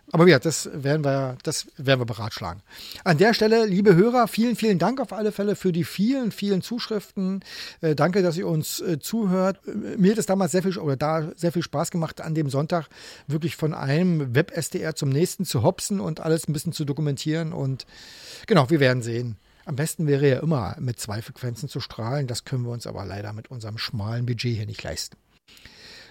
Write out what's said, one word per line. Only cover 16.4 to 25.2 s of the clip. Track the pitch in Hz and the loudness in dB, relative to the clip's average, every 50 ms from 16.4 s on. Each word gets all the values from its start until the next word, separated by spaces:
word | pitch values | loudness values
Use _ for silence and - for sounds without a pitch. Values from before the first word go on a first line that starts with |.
| - - | 0 -2
ein | 147 | -4
bisschen | 151 - 175 | -4 -4 -6
zu | 147 - 156 | -4 -4 -4
dokumentieren. | 139 143 - 156 147 139 - - 156 151 160 165 156 | -4 -2 -2 -2 -2 -2 -2 -2 -2 -2 -2 -2 -4
Und | - - 139 135 135 127 - - - - - - - - - - - - - - | -4 -4 -4 -4 -4 -6 -8 -14 -20 -20 -20 -20 -20 -20 -20 -18 -18 -16 0 4
genau, | 123 160 135 120 | 6 6 6 6
wir | 170 151 | 4 4
werden | 139 127 127 127 113 | 6 4 4 2 0
sehen. | 117 117 117 123 120 107 - _ _ _ _ _ | -2 -4 -4 -4 -4 -8 -10 _ _ _ _ _
Am | - 147 | -6 -4
besten | 117 151 160 - - 165 147 | -2 -2 -2 -2 -2 2 2
wäre | 143 135 147 143 | 4 4 6 4
ja | 131 - | 4 4
immer | - 156 165 131 104 90 - - | 2 0 0 0 0 -2 -4 -4
mit | - 123 117 - | -4 -6 -4 -6
zwei | - - 101 110 | -6 -6 -6 -8
Frequenzen | 113 - 135 - - 123 117 - - 131 | -8 -10 -12 -10 -8 -8 -6 -8 -10 -8
zu | - 143 | -8 -8
strahlen. | - - - - 110 113 135 147 143 | -8 -8 -8 -6 -4 -2 -2 -2 -2
Das | 120 120 - - | -2 -4 -8 -6
können | - 135 127 120 | -4 -4 -4 -2
wir | 120 | -4
uns | 120 117 - 107 | -6 -6 -8 -10
aber | 107 98 98 | -8 -8 -8
leider | 98 101 101 104 104 104 | -8 -8 -8 -8 -8 -10
mit | 107 113 - | -10 -12 -12
unserem | 131 123 107 107 107 113 | -14 -12 -10 -10 -8 -8
schmalen | - - - 110 98 107 117 120 120 | -8 -6 -6 -4 -4 -2 -2 -2 -2
Budget | 120 123 110 - 120 117 | -2 -2 -2 -2 -2 -2
hier | 104 110 | -2 -4
nicht | 101 104 - | -6 -8 -8
leisten. | - - - - - - - _ | -8 -8 -8 -8 -10 -10 -14 _